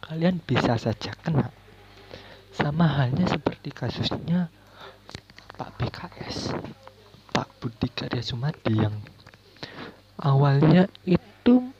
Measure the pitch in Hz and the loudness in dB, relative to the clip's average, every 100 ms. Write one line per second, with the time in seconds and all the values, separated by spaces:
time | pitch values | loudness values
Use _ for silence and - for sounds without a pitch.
0 | - 165 165 185 - 120 - 113 117 110 | -10 -2 0 0 -2 0 2 0 0 -4
1 | 110 - - 151 123 - - - - - | -8 -8 -2 0 0 -6 -20 -20 -20 -20
2 | - - - - - - 147 151 170 139 | -20 -20 -20 -20 -20 -4 -2 2 2 4
3 | 127 131 185 165 - - - - 120 - | 0 2 0 0 -4 -6 -12 -6 -6 -4
4 | - - 151 175 170 - - - - - | -4 -4 -2 0 0 -8 -20 -20 -20 -20
5 | - - _ - - - - - - - | -18 -18 _ -20 -20 -16 -16 -6 -6 -6
6 | 175 - - - - - - - - - | -14 -14 -12 -8 -8 -8 -10 -16 -20 -20
7 | - - - - - - 127 113 127 - | -20 -20 -8 -6 -6 -8 -10 -6 -6 -6
8 | 131 123 117 123 139 - - 110 107 104 | -6 -6 -6 -4 -4 -4 0 2 2 -2
9 | 104 - - - - - - - - - | -12 -20 -20 -20 -20 -18 -18 -14 -18 -18
10 | _ - 147 135 143 139 156 170 190 - | _ -6 2 4 6 6 6 6 4 0
11 | - 175 - - - 247 254 - | -2 -2 -2 0 4 4 4 -12